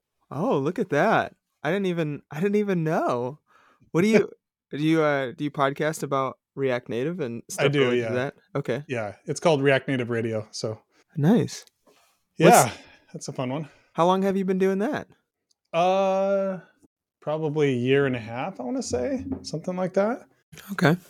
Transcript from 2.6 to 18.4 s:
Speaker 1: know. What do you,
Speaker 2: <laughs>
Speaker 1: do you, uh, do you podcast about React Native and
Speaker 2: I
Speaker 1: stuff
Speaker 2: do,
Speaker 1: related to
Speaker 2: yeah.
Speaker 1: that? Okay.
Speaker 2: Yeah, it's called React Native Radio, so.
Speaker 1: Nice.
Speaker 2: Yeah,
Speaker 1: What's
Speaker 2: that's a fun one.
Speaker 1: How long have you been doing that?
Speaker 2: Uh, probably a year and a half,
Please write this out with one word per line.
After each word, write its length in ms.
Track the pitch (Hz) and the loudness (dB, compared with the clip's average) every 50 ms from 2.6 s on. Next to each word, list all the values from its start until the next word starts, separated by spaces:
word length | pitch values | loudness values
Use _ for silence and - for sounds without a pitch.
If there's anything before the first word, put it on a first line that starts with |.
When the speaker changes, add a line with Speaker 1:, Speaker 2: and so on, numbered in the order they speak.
| 208 202 190 175 160 | 0 0 0 0 0
Speaker 1:
know. 560 | 156 165 214 339 339 127 120 123 127 147 - _ _ _ _ _ _ _ _ _ _ - | 0 0 0 0 -2 -2 -2 -4 -6 -8 -12 _ _ _ _ _ _ _ _ _ _ 0
What 100 | 160 190 | 2 2
do 60 | 214 | 4
you, 220 | 226 208 - - - _ _ _ | 4 4 2 0 -4 _ _ _
Speaker 2:
<laughs> 200 | _ _ _ _ | _ _ _ _
Speaker 1:
do 80 | - 139 | -8 -2
you, 240 | 151 156 160 160 156 | 0 2 2 2 2
uh, 300 | 151 143 139 135 120 101 | 2 2 0 -2 -4 -6
do 120 | 82 147 | -6 -6
you 60 | 147 | -6
podcast 520 | - 151 143 139 139 - 156 151 156 - 151 | -2 0 0 0 0 0 -2 -2 -4 -4 -6
about 360 | 139 147 135 135 127 - _ _ _ - | -4 -2 -2 -2 -2 -6 _ _ _ -8
React 340 | 139 139 131 123 120 - - | -4 -2 0 0 -2 -4 -4
Native 300 | 113 117 131 160 175 185 | -4 -4 -4 -4 -4 -6
and 220 | 143 120 117 117 - - | -6 -8 -8 -10 -12 -10
Speaker 2:
I 20 | - | -4
Speaker 1:
stuff 200 | - 147 143 143 | 0 2 2 4
Speaker 2:
do, 80 | 143 | 4
Speaker 1:
related 220 | 135 123 123 123 117 | 2 2 2 0 0
to 60 | 113 | -2
Speaker 2:
yeah. 60 | 120 | -2
Speaker 1:
that? 200 | 123 127 143 - _ _ _ - | -2 -4 -4 -8 _ _ _ -6
Okay. 300 | 139 143 - 117 139 147 - | -6 -4 -4 -4 -4 -6 -6
Speaker 2:
Yeah, 260 | 131 117 107 101 98 - - | -6 -6 -6 -8 -10 -12 -10
it's 140 | - 143 - | -10 -6 0
called 220 | - 180 156 135 135 | 2 2 4 4 4
React 260 | 143 135 131 - - | 4 2 2 2 0
Native 220 | 139 127 120 113 | -2 -2 -2 -2
Radio, 360 | 120 113 113 117 110 110 107 - | -2 -2 -2 -2 -4 -4 -6 -8
so. 300 | - - - 113 107 - _ _ _ _ _ _ - | -10 -8 -6 -6 -8 -8 _ _ _ _ _ _ -4
Speaker 1:
Nice. 480 | 147 139 170 233 202 127 - - - - _ _ _ _ _ _ _ _ _ _ _ _ _ _ | 0 2 4 4 4 2 0 -6 -12 -18 _ _ _ _ _ _ _ _ _ _ _ _ _ _
Speaker 2:
Yeah, 280 | - 160 175 240 185 135 | 6 8 8 10 8 8
Speaker 1:
What's 120 | 113 - - - - - _ _ _ - | 6 0 -8 -16 -20 -20 _ _ _ -18
Speaker 2:
that's 160 | 165 - - | -16 -14 -10
a 40 | 139 | -8
fun 180 | - 131 123 | -6 -4 -4
one. 180 | 131 156 156 - _ _ _ _ - | -4 -6 -6 -10 _ _ _ _ -2
Speaker 1:
How 120 | - 165 | 2 4
long 160 | 180 185 190 190 | 4 4 4 2
have 140 | 196 190 | 0 0
you 80 | 196 190 | 0 0
been 140 | 185 190 185 | 0 0 2
doing 200 | 190 190 196 190 | 2 0 0 0
that? 280 | 208 285 277 104 - - - _ _ _ _ _ _ _ _ _ _ _ - | -2 -2 -4 -6 -8 -10 -18 _ _ _ _ _ _ _ _ _ _ _ 0
Speaker 2:
Uh, 880 | 165 175 185 190 196 196 190 190 190 196 196 196 196 196 196 190 175 - - _ _ _ _ _ _ _ _ _ _ | 2 2 2 2 2 2 2 2 0 0 0 0 0 0 -2 -4 -8 -10 -16 _ _ _ _ _ _ _ _ _ _
probably 500 | - 147 151 160 160 151 147 156 147 139 131 | -8 -6 -4 -2 -2 -2 0 2 2 2 2
a 40 | |
year 300 | 120 120 131 135 139 139 | 2 2 2 4 4 4
and 80 | 135 127 | 2 0
a 40 | 120 | -4
half, 400 | 104 110 117 123 | -6 -8 -8 -8